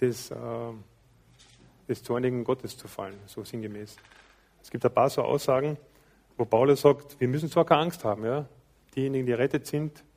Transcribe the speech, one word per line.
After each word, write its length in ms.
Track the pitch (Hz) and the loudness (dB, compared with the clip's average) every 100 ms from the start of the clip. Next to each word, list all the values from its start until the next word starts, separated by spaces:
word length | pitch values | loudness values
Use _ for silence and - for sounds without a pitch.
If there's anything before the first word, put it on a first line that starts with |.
des, 300 | 127 113 - | -2 -2 -10
ähm, 540 | - 117 117 117 113 98 _ _ _ _ _ - _ - _ - | -10 -8 -8 -10 -12 -18 _ _ _ _ _ -20 _ -20 _ -8
des 140 | 110 | -6
zornigen 420 | - 123 127 123 | -4 -2 -2 -2
Gottes 320 | 117 131 104 - | -2 -4 -6 -14
zu 100 | - | -16
fallen, 320 | - 98 98 | -12 -12 -14
so 200 | 101 - | -16 -14
sinngemäß. 520 | 101 117 107 104 104 - - - - _ _ _ | -12 -10 -10 -12 -14 -18 -20 -20 -20 _ _ _
Es 80 | - | -12
gibt 140 | 117 | -2
ein 80 | - | 0
paar 160 | - 135 | 2 2
so 140 | - | 2
Aussagen, 560 | 117 143 - 131 151 147 - _ _ _ _ - | 0 0 2 0 0 -4 -12 _ _ _ _ -6
wo 80 | |
Paulus 380 | 117 113 139 139 | 2 4 6 6
sagt, 360 | 143 143 - - | 6 6 0 -2
wir 100 | 127 | -2
müssen 200 | 147 160 | 0 0
zwar 160 | 170 | 2
keine 180 | 160 151 | 4 4
Angst 220 | 170 170 | 2 -2
haben, 200 | 110 104 110 | -4 -2 -2
ja, 200 | 143 143 - _ _ _ | -2 -6 -14 _ _ _
diejenigen, 300 | 135 135 135 | -4 -2 0
die 80 | 123 | 0
errettet 340 | 117 139 147 - | 0 0 -2 -4
sind, 380 | 151 151 - - | -4 -4 -8 -20